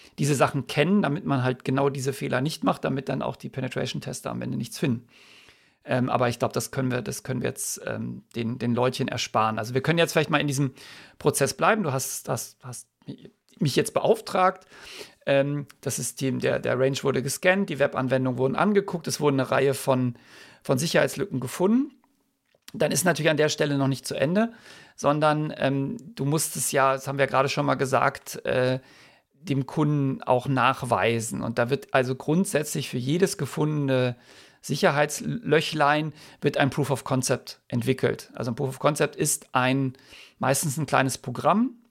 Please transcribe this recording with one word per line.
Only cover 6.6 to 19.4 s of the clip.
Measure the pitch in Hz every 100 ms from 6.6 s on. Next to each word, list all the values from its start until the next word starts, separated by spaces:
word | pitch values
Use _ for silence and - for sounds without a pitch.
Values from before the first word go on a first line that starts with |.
| -
können | 135 131
wir, | 123
das | - 123
können | - 127
wir | 123
jetzt, | - - - -
ähm, | 110 120 120 - 113
den, | 113 131
den | 120 120
Leutchen | 127 127 123
ersparen. | 123 - 117 110 110
Also | 110
wir | 131
können | 147 165
jetzt | 165
vielleicht | 170 156
mal | 151
in | 147
diesem | 135 135 - - - - -
Prozess | 147 - 135 -
bleiben. | 165 226
Du | 160
hast, | 131 - - -
hast, | 131 - -
hast | 127 120 - _ - - - _ _ -
mich | 147 147
jetzt | 143 -
beauftragt. | - - - 190 185 185 - - - - - _ -
Ähm, | 139 143 147 139 -
das | 139 -
System, | 135 - 135 127
der, | 127 127
der | 120 123
Range | 131 135
wurde | 139 131
gescannt, | 139 - 185 190 190
die | 139
Webanwendungen | 143 131 131 131 131 123
wurden | 135 -
angeguckt, | 202 202 196 170 -
es | -
wurden | 147
eine | 135